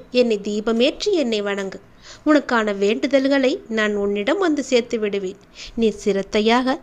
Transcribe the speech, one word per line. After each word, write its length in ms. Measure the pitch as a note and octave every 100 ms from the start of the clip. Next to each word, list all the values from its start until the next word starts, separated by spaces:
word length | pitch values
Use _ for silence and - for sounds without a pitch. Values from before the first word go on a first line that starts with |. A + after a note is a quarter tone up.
| -
என்னை 260 | B3 B3 G#3
தீபமேற்றி 720 | G3 G#3 G#3+ A3+ C4+ D4+ G#4 F4+
என்னை 240 | B3 A3
வணங்கு. 380 | G3+ G3 G3 - - _ - -
உனக்கான 520 | D4 D4+ - A#3+ G#3+ G3+
வேண்டுதல்களை 720 | G3+ A#3+ C#4 C4+ C4+ C#4 C4 F#4+ -
நான் 260 | A3 G#3+ G3+
உன்னிடம் 440 | G3+ G3+ G#3 F#4
வந்து 220 | F4+ C#4+
சேர்த்து 340 | - B3 A#3 A#3
விடுவேன். 400 | G#3 G3 F#3+ G3 - - -
நீ 140 | - A3+
சிரத்தையாக 800 | G#3+ G#3 G3 F#3 G#3+ G#3+ A#3+ B3+ D4